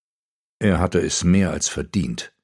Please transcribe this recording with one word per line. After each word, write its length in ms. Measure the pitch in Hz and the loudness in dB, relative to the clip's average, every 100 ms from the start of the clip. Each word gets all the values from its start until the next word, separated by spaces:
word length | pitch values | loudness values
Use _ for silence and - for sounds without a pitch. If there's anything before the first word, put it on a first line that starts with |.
| _ _ _ _ _ - | _ _ _ _ _ -2
Er 200 | 107 85 | 2 2
hatte 200 | 90 87 | 2 0
es 260 | 78 - | -2 0
mehr 260 | 87 95 90 | 2 2 2
als 180 | 76 - | -2 -6
verdient. 640 | 73 - 101 62 57 - _ | -6 -4 -4 -4 -6 -12 _